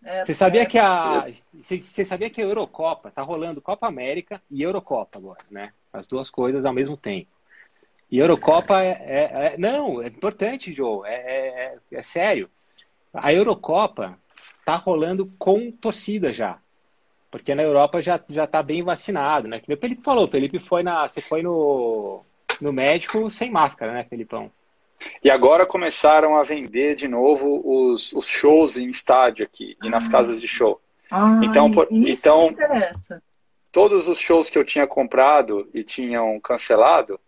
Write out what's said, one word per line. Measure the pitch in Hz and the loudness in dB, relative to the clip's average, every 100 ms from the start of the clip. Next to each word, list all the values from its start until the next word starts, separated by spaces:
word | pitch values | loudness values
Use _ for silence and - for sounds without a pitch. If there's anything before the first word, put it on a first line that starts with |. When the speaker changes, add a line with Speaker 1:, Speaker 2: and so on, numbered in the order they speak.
Speaker 1:
É, | - 185 | -10 -8
Speaker 2:
Você | 185 | -6
sabia | 156 190 202 | 0 2 2
Speaker 1:
é. | 233 | 2
Speaker 2:
que | 226 | 2
a, | 208 180 160 156 139 120 _ 160 | 2 2 0 -2 -4 -14 _ _
você, | _ 185 | _ -12
você | - - 190 | -12 -8 -6
sabia | 185 220 | -6 -8
que | 220 | -6
a | 202 | -6
Eurocopa, | 208 165 - 160 160 - | -4 -8 -6 -6 -6 -12
tá | - | -14
rolando | 139 165 165 151 | -10 -8 -8 -10
Copa | - 202 233 | -10 -6 -6
América | 147 127 156 175 202 _ | -6 -8 -8 -10 -18 _
e | 139 | -6
Eurocopa | 156 196 - 131 101 104 | -6 -6 -6 -6 -6 -14
agora, | 95 90 - | -20 -20 -20
né? | 101 101 _ _ | -18 -18 _ _
As | - 92 | -18 -10
duas | 131 131 | -10 -10
coisas | - 123 135 | -4 -4 -2
ao | 135 | -4
mesmo | 123 139 147 | -4 -6 -6
tempo. | - 98 - _ _ _ _ _ _ _ _ | -10 -10 -12 _ _ _ _ _ _ _ _
E | 123 | 0
Eurocopa | 156 156 - 160 - 196 | 2 2 4 2 4 0
é, | 185 | 0
é, | 180 143 135 151 127 147 | -4 -6 -4 -2 -2 -4
é, | 151 | -2
não, | 190 277 277 127 | -4 -2 -4 -6
é | 120 | -10
importante, | 117 190 208 208 262 - | -8 -8 -6 -6 -6 -12
Joe, | 143 127 107 101 | -6 -6 -6 -8
é, | 120 | -10
é, | 127 131 131 127 127 127 _ | -6 -6 -6 -8 -12 -12 _
é, | 131 | -16
é | |
sério. | 131 165 190 170 92 _ _ _ _ _ _ | -10 -4 -2 -2 -4 _ _ _ _ _ _
A | - 143 | -6 0
Eurocopa | 165 214 202 - 165 208 - 98 92 _ _ - _ | 2 2 -2 -2 -2 -2 -4 -12 -12 _ _ -20 _
tá | - 165 | -6 -4
rolando | - 170 160 190 190 - | -2 -2 -2 -4 -6 -6
com | - 202 240 | 0 0 0
torcida | 233 226 - - 208 165 | -8 -8 -6 -6 -4 -4
já. | 113 107 87 _ _ _ _ _ _ _ | -4 -6 -8 _ _ _ _ _ _ _
Porque | 120 - | -16 -6
na | 139 | -2
Europa | 156 143 143 175 | 2 4 4 0
já, | 160 170 _ | -2 -4 _
já | 147 151 | -6 -2
tá | 160 | -2
bem | 143 160 | -2 -4
vacinado, | 175 160 - 185 139 151 110 | -4 -6 -6 -4 0 -2 -2
né? | 113 | -12
Que | - | -8
nem | 147 | -6
o | |
Felipe | 247 247 | -6 -8
falou, | - 254 175 | -2 0 2
o | |
Felipe | 139 135 180 | 0 -2 -6
foi | - 175 | -4 -2
na, | 175 170 143 | -2 -2 -4
você | - | -6
foi | - 156 | -6 -6
no, | 175 170 147 139 117 113 101 95 _ _ _ - | -4 0 0 0 -2 -4 -6 -12 _ _ _ -6
no | 143 | -4
médico | 135 135 165 - 220 220 | -2 0 0 -2 -4 -4
sem | - 240 | -6 -4
máscara, | 202 147 - 113 | 0 0 -2 -10
né, | 120 117 | -8 -10
Felipão? | 120 110 113 107 _ _ _ _ _ - - | -12 -12 -12 -12 _ _ _ _ _ -20 0
Speaker 3:
E | 143 | 4
agora | 135 123 160 185 | 6 6 6 4
começaram | 185 175 - 151 156 156 151 | 0 -4 2 6 6 6 4
a | |
vender | 139 151 123 110 147 | 2 -2 -6 -2 -2
de | 143 139 | -2 -4
novo | 120 131 147 139 143 | 0 2 2 2 -2
os, | 139 131 127 117 - | 0 2 2 0 -4
os | - - | -8 -6
shows | - 147 156 156 123 | 2 6 6 6 0
em | 123 | -6
estádio | 123 - 131 127 110 107 | -6 2 4 4 0 -10
aqui | - - - | -10 -16 -12
e | 110 | -4
nas | 113 117 | -4 0
Speaker 1:
Ah. | |
Speaker 3:
casas | 127 120 113 | 2 2 -2
de | 117 | -8
show. | - 113 101 _ _ _ | 0 0 0 _ _ _
Speaker 1:
Ah, | 190 214 220 | 0 4 4
Speaker 3:
Então, | 220 220 - | 4 6 6
por, | 214 160 | 4 2
Speaker 1:
isso | 220 262 262 311 | 4 2 4 6
Speaker 3:
então, | - | 6
Speaker 1:
me | 330 | 6
interessa. | 320 294 269 185 - - 170 _ _ _ _ _ | 2 -2 0 -2 -6 -14 -18 _ _ _ _ _
Speaker 3:
todos | 175 208 196 165 | 4 4 4 0
os | 170 | -4
shows | - 165 156 | 2 2 4
que | - | 0
eu | 139 | 0
tinha | - 139 | 0 0
comprado | - 127 127 135 147 120 104 101 | 0 -2 4 6 6 2 -2 -6
e | 156 156 | -10 -10
tinham | - 123 120 113 107 | -8 -6 -2 -2 -4
cancelado | - 120 - 110 123 165 - 98 | -4 -4 2 6 6 6 2 -8